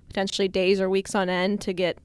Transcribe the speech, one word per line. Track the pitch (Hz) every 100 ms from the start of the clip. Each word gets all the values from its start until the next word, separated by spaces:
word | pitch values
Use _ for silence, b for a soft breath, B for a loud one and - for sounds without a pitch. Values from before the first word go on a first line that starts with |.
| b
potentially | 202 196 - 190
days | 190 185 196
or | 190
weeks | 190 -
on | 208 185
end | 180 190 202
to | -
get | 180 175 -